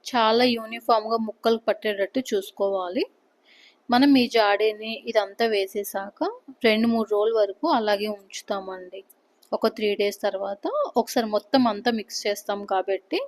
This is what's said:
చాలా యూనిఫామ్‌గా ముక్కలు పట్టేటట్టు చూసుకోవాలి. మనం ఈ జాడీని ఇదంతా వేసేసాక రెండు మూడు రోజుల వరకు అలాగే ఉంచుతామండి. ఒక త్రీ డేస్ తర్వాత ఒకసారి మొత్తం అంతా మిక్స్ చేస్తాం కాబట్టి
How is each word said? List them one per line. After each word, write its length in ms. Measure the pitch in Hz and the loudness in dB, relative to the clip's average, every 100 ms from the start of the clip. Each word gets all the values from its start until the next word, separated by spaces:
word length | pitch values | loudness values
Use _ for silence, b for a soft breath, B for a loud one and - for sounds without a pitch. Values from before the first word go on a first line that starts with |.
చాలా 400 | - 247 220 233 254 | -2 2 4 4 2
యూనిఫామ్‌గా 680 | 233 220 233 - 226 214 226 | 0 -6 -8 0 0 2 -2
ముక్కలు 400 | 220 - 226 226 | -4 -2 0 2
పట్టేటట్టు 600 | - 214 214 202 196 262 | 0 0 -2 -2 -2 -2
చూసుకోవాలి. 760 | 262 208 190 - 196 190 180 202 453 _ _ _ b b b b - | -2 -4 -4 -2 -2 0 -2 -4 -4 _ _ _ b b b b 0
మనం 220 | 240 285 | 4 6
ఈ 120 | 269 240 | 6 4
జాడీని 640 | 226 208 202 214 214 220 226 | 4 4 4 2 0 -10 -10
ఇదంతా 400 | 233 226 196 202 233 | -2 -2 -2 -2 0
వేసేసాక 720 | 208 190 208 202 196 202 _ 349 494 - - | 0 -2 -6 -6 -8 -10 _ -6 -6 -20 0
రెండు 240 | 233 214 233 | 2 2 2
మూడు 220 | 226 214 | 0 0
రోజుల 240 | 208 214 | 2 2
వరకు 300 | 226 202 190 311 | 2 0 0 0
అలాగే 360 | 269 214 202 208 | 0 2 0 -2
ఉంచుతామండి. 920 | 202 196 - - 202 190 185 180 196 _ _ _ _ _ | -8 _ -18 -8 -8 -8 -14 -14 -18 _ _ _ _ _
ఒక 160 | 214 220 | -2 -2
త్రీ 220 | 220 208 | 0 -2
డేస్ 240 | 202 202 202 | 0 -2 -2
తర్వాత 440 | 208 190 196 202 330 571 571 | -4 -4 -6 -6 -4 -4 0
ఒకసారి 320 | 240 226 262 220 | -2 0 -2 -2
మొత్తం 360 | 208 - 269 240 | -4 0 2 2
అంతా 240 | 208 240 | 0 -2
మిక్స్ 280 | 226 - - | -4 -6 -6
చేస్తాం 380 | 214 208 - 202 | -4 -4 -6 -8
కాబట్టి 540 | 202 190 185 190 _ 370 | -2 -2 -2 -4 _ -6